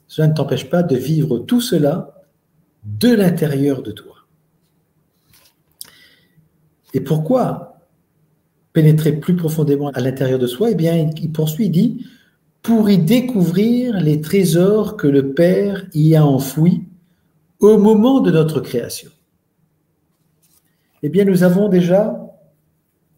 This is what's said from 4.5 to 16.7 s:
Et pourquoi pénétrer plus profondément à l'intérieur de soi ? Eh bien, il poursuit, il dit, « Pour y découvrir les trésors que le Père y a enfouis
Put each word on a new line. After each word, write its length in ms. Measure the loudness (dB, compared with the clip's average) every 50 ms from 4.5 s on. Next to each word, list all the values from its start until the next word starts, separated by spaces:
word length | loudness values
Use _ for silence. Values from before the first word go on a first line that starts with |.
| _ _ _ _ _ _ _ _ _ _ _ _ _ _ _ _ _ _ _ _ _ _ _ _ _ -20 -20 -20 _ _ _ _ _ _ _ _ _ _ _ _ _ _ _ _ _ _ _ _ -8
Et 80 | -6
pourquoi 800 | -4 -2 -2 -2 -2 -2 0 0 0 -2 -6 -8 -14 -20 -20 _ _ _ _ _ _ _ _ _ _ _ _ _ _ _ _ _ _ _
pénétrer 400 | 0 2 4 4 4 4 2 0
plus 240 | -2 -2 -2 -2 -2
profondément 540 | -2 -2 -4 -2 -2 0 0 0 -2 -2 -6
à 100 | -6 -4
l'intérieur 400 | -4 -4 -4 -4 -2 -2 -2 -2
de 80 | -2
soi ? 240 | -4 -2 -2 -2 -2
Eh 40 | 0
bien, 340 | 0 0 0 0 0 0 -2 -4 -6
il 100 | -8 -8
poursuit, 340 | -4 -4 -4 -4 -2 -2 -2
il 60 | 0
dit, « 360 | 0 2 0 0 -2 -6 -14 -16 -20 _ _ _ _ _ _ _ _ _
Pour 280 | -2 0 2 2 4 4
y 80 | 4
découvrir 1000 | 4 4 2 2 2 0 0 0 0 0 0 0 0 0 0 0 -2 -2 -4 -4 -2
les 220 | 0 0 0 -2
trésors 760 | -2 -2 0 0 2 2 2 2 2 2 2 0 -2 -4 -6
que 120 | -2 0
le 260 | 2 2 2 0 0 0
Père 520 | 2 2 2 2 0 -2 -2 -4 -8 -10 -8 -2
y 220 | 0 2 4 4
a 100 | 4 4
enfouis 600 | 4 2 0 -2 -4 -2 0 2 2